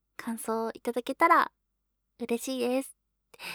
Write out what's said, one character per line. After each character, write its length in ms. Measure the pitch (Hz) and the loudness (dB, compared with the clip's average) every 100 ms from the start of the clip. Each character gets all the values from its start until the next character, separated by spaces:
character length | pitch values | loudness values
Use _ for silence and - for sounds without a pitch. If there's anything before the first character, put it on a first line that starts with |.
| _ - | _ -12
感 200 | - 226 | -8 -6
想 340 | - 226 226 | -4 -2 -4
い 80 | - | -6
た 100 | 240 | -4
だ 120 | 240 | -4
け 120 | 254 269 | -2 4
た 120 | 339 | 6
ら 240 | 320 - _ _ _ _ _ _ - | 6 4 _ _ _ _ _ _ -10
嬉 240 | 233 233 | -4 -4
し 140 | - 262 | -4 -2
い 20 | |
で 240 | 240 254 | 0 0
す。 120 | - - _ _ _ - - | -2 -12 _ _ _ -16 -14